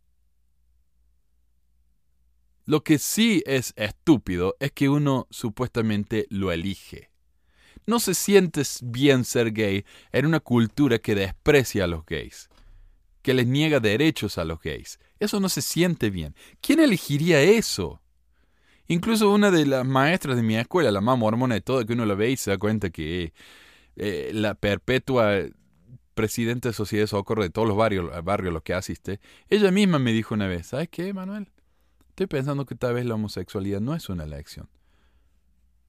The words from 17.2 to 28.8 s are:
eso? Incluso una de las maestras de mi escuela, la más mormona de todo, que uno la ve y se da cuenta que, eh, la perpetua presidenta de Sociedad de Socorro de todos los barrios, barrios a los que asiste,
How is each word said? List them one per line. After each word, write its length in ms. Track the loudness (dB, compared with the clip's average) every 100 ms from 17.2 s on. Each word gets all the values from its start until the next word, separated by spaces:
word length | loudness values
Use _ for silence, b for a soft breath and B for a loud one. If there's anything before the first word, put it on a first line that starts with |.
| 4 6
eso? 600 | 6 6 2 -4 -6 -8 _ _ _ _ _ _ _ _ -4
Incluso 440 | -2 0 2 4
una 180 | 6 6
de 160 | 4 4
las 200 | 0 0
maestras 500 | 2 2 0 -2 -2
de 80 |
mi 140 | 0 0
escuela, 340 | 0 0 2
la 80 | 2
más 180 | 2 2
mormona 380 | 2 0 0 -2
de 60 |
todo, 240 | -2 -2 0
que 80 |
uno 120 | -2 0
la 100 | 0
ve 160 | 0
y 60 | 0
se 140 | -2
da 60 | -2
cuenta 320 | 0 -2 -4
que, 440 | -6 -6 -6 -6 B B B B B B -8
eh, 360 | -6 -4 -6
la 220 | -4 -4 -2
perpetua 920 | -2 -2 0 -2 0 2 2 2 -2 -10 _ _ _ -20 _ -4
presidenta 540 | -2 -2 -2 -2 -4
de 40 |
Sociedad 300 | -4 -4 -2
de 40 | 0
Socorro 360 | -2 -2 -2
de 60 | -2
todos 180 | 0 0
los 100 | 2
barrios, 340 | 2 0 -4 -6 -4
barrios 260 | -2 -2
a 20 |
los 100 | -6
que 100 | -4
asiste, 480 | -4